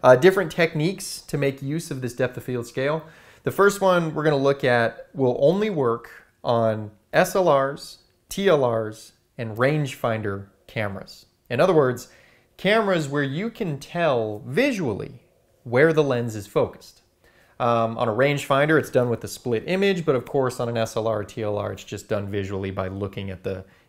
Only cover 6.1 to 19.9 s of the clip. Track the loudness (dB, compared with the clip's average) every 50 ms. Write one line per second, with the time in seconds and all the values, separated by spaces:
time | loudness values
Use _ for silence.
6.1 | -20 -20 _ _ _ _ -2 0 0 2 2 2 0 -2 -6 -10 -14 _ _ -2
7.1 | 2 2 2 2 2 0 2 4 4 2 2 -2 -6 -10 -14 -18 -20 _ _ _
8.1 | _ _ _ -12 -6 0 2 4 4 4 4 2 0 -2 -4 -6 -10 -14 -20 -20
9.1 | _ _ _ _ _ -10 -10 -8 -2 0 2 2 2 0 -2 -4 -6 -4 -2 -2
10.1 | -2 -2 -4 -6 -6 -6 -10 -14 _ _ _ -10 -6 -4 -4 -4 -6 -10 -14 -16
11.1 | -20 -20 -20 _ _ _ _ -6 0 2 2 4 4 4 4 2 0 -4 -10 -18
12.1 | _ _ _ _ _ _ _ _ _ -4 0 2 2 2 2 2 0 0 -2 -2
13.1 | -2 -2 -2 -2 -4 -4 -6 -6 -6 -6 -6 -6 -6 -8 -10 -10 -4 -2 0 0
14.1 | 0 0 -2 -4 -6 -10 -10 -6 0 0 0 0 0 -2 -2 -4 -4 -4 -8 -12
15.1 | -14 -20 _ _ _ _ _ _ _ _ -10 -2 4 4 4 6 6 4 2 2
16.1 | 0 -2 -2 -4 -6 -8 -10 -4 -2 -2 -2 -2 -4 -14 -20 -20 -20 _ _ _
17.1 | _ _ _ _ _ _ _ _ _ -2 0 2 2 2 0 0 -2 -2 -2 -2
18.1 | 2 2 2 2 2 -2 0 0 2 2 4 4 4 2 2 2 0 0 2 2
19.1 | -2 -4 -6 -12 -12 -8 -4 -4 -4 -2 -2 -2 -2 0 0 0